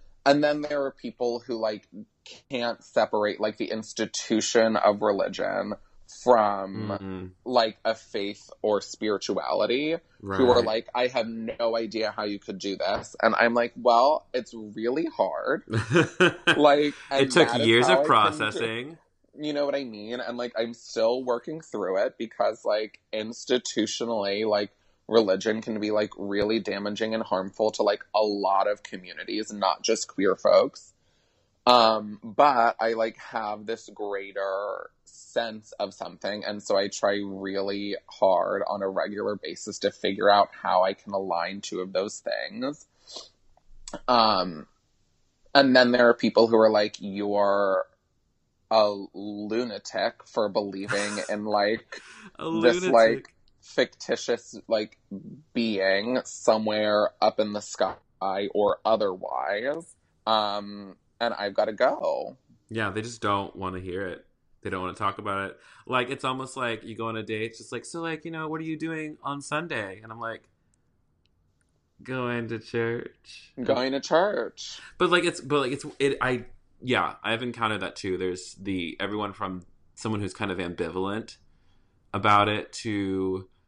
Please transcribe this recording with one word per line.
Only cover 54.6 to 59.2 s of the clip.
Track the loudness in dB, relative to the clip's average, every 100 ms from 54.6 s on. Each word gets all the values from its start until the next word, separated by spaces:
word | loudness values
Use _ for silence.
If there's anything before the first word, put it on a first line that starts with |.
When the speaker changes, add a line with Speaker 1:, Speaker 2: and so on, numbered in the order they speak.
| -4
Speaker 1:
like, | -4 -4 _ -16 -16 -14 -20 _
being | -4 -2 0 2 2 0 -4
somewhere | -4 -2 2 2 2 0 2 2 2 2
up | 0 2
in | -2
the | -4
sky | -6 -4 -4 -4 _ -6 -4 -4 -2
or | 0 2 2
otherwise." | 0 2 0 -4